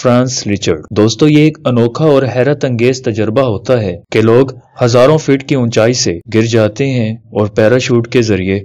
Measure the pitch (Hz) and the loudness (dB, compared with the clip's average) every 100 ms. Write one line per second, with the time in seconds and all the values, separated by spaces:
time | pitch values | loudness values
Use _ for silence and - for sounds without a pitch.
0 | 127 123 127 127 - 101 - 78 76 104 | 0 0 0 -4 -4 -4 -2 -4 -4 0
1 | 110 113 151 151 151 156 131 120 117 120 | 0 2 2 4 2 0 -2 0 0 0
2 | 160 139 131 120 127 147 139 117 123 131 | 2 2 0 -2 -2 -2 -4 0 0 -2
3 | 127 107 104 117 131 98 - 123 101 85 | -4 -4 -2 0 -2 -2 -2 -2 -2 -6
4 | - 110 110 120 131 - - - 123 120 | -4 0 4 4 2 -4 -14 -2 0 4
5 | 135 156 147 135 135 139 117 113 113 123 | 4 2 0 -2 0 -2 -2 0 0 0
6 | 107 85 - 110 113 113 107 107 139 127 | -4 -6 -4 -2 0 2 0 -2 -4 -2
7 | 110 113 - - 107 117 110 127 123 120 | -4 -6 -8 -4 -2 0 2 2 0 -2
8 | 117 127 110 95 92 98 | 0 0 0 0 -2 -4